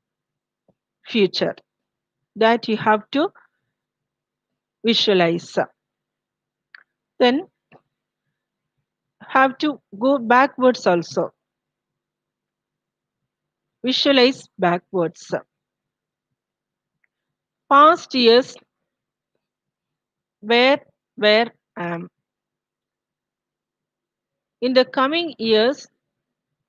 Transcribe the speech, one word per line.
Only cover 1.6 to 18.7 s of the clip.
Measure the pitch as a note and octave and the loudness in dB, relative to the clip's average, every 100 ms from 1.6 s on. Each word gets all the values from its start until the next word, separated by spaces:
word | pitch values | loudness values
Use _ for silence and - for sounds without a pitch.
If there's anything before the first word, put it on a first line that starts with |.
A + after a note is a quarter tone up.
| _ _ _ _ _ _ _ - | _ _ _ _ _ _ _ -2
that | A3 A#3 A#3 | 0 0 -2
you | G#3+ | -4
have | - G#3+ - | 0 -2 -2
to | C4+ F#4 - _ _ _ _ _ _ _ _ _ _ _ _ _ _ | -4 -4 -6 _ _ _ _ _ _ _ _ _ _ _ _ _ _
visualize. | A3 A3 - F#3+ E3+ E3+ - - - _ _ _ _ _ _ _ _ _ _ - _ _ _ - | -4 -2 0 2 0 -2 -6 -6 -8 _ _ _ _ _ _ _ _ _ _ -20 _ _ _ -2
Then | B3 C4 - _ _ _ _ _ _ _ _ _ _ _ _ _ _ _ _ _ - | 0 0 -4 _ _ _ _ _ _ _ _ _ _ _ _ _ _ _ _ _ -4
have | C4+ C4 B3+ | 0 0 0
to | D4+ C4 _ G3 | -6 -6 _ -6
go | B3 C#4 | -2 -2
backwards | A3+ A#3+ C4+ - B3+ B3 - | 2 2 2 0 0 0 0
also. | F3 E3 - - - _ _ _ _ _ _ _ _ _ _ _ _ _ _ _ _ _ _ _ _ _ _ _ _ A#3+ | -2 -2 -6 -6 -8 _ _ _ _ _ _ _ _ _ _ _ _ _ _ _ _ _ _ _ _ _ _ _ _ -6
Visualize | C4 D4 C#4 B3 C4+ - - | -2 0 2 2 0 -12 -4
backwards. | F3+ F3 - F#3+ E3 - - F#3+ - _ _ _ _ _ _ _ _ _ _ _ _ _ _ _ _ _ _ _ _ _ - | -2 -2 -4 -4 -4 -6 -10 -10 -10 _ _ _ _ _ _ _ _ _ _ _ _ _ _ _ _ _ _ _ _ _ 0
Past | C#4 D4+ E4+ - C4 | 4 4 4 -2 0
years, | A#3 A#3 C4+ - _ | 4 4 2 -8 _